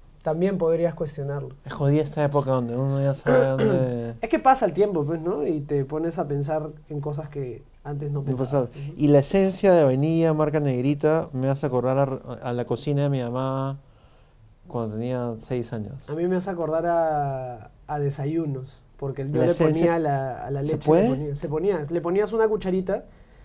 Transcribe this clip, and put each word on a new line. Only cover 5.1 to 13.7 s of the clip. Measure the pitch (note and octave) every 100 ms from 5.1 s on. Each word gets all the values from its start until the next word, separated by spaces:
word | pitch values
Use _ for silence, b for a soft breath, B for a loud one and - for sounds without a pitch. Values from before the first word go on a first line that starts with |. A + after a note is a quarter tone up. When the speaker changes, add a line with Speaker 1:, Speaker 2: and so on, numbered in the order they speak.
| E3
Speaker 1:
¿no? | E3 A#3+ -
Y | D#3
te | C#3+ C#3+ C3+
pones | D#3 E3 D#3+
a | D3
pensar | C#3+ C#3+ D#3 D#3 D3+ -
en | D3
cosas | D3 C#3+ D3
que | C#3+ B2+ A2 - -
antes | D3 C#3+ D3
no | C#3+
Speaker 2:
No | C#3
Speaker 1:
pensabas. | B2+ C3 C#3 A#2+
Speaker 2:
pensaba. | D3 C#3+
Speaker 1:
Ujú. | -
Speaker 2:
Y | D3
la | C#3+
esencia | C#3 G3 F#3+ F#3 G3
de | F3 C#3
vainilla, | C3 D#3 E3 E3
marca | D3+ D3+ D3+
Negrita, | C#3+ B2+ C3+ D3 D3+ D#3+ -
me | B2+ C3
hace | C#3 C#3+
acordar | B2 B2 C3+ C3+ C3 B2+
a, | A#2+ B2+
a |
la | A#2+ A#2
cocina | A#2+ D3+ C#3+
de | C#3+
mi | C3+
mamá | A#2+ B2 C3 C3+ C3+